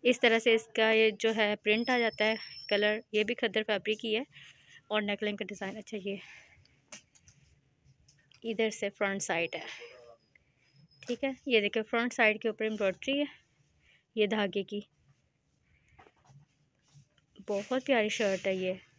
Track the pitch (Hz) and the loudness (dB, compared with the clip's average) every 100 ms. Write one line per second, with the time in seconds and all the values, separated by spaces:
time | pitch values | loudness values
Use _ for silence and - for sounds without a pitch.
0 | 240 247 240 226 233 226 - - 220 220 | 4 4 4 4 4 2 2 2 4 6
1 | 220 214 226 220 208 208 214 214 240 247 | 4 2 -2 2 0 0 2 2 2 2
2 | 226 214 214 220 - - - 202 208 214 | 0 0 0 0 -6 -18 -2 2 2 0
3 | - 214 208 240 233 208 214 208 208 214 | -2 -2 -2 -2 -2 -2 -2 -2 -2 -4
4 | 226 214 285 - - - _ - _ 214 | -2 -4 -4 -14 -20 -20 _ -20 _ -4
5 | 202 202 208 202 196 202 196 214 202 214 | -2 -4 -4 -6 -8 -8 -8 -8 -10 -8
6 | 190 196 - - - - _ _ _ - | -8 -8 -12 -20 -20 -20 _ _ _ -20
7 | _ _ _ _ _ _ _ _ _ _ | _ _ _ _ _ _ _ _ _ _
8 | _ _ _ _ 226 214 220 214 202 - | _ _ _ _ -6 0 0 0 -6 0
9 | 202 196 - 170 165 160 - - - - | 0 0 -2 -2 -2 -6 -10 -14 -16 -20
10 | - - _ _ _ _ _ _ - _ | -20 -20 _ _ _ _ _ _ -20 _
11 | - 240 269 262 - 233 202 226 214 233 | -8 -4 -4 -6 2 2 4 -2 -2 -2
12 | 240 - 220 214 226 214 220 214 196 185 | -2 4 4 4 -2 -2 -2 0 0 0
13 | - 277 285 - _ _ _ _ _ _ | -2 0 -2 -6 _ _ _ _ _ _
14 | _ - 208 214 202 196 196 208 - _ | _ -2 0 2 0 -2 -4 -8 -10 _
15 | _ _ _ _ _ _ _ _ _ - | _ _ _ _ _ _ _ _ _ -20
16 | - _ _ - _ _ _ _ _ - | -20 _ _ -20 _ _ _ _ _ -20
17 | _ _ _ - 190 202 208 254 254 254 | _ _ _ -20 -6 -6 -2 -6 2 2
18 | 214 - 208 190 196 190 185 185 _ | 2 0 0 0 -2 -2 -2 -4 _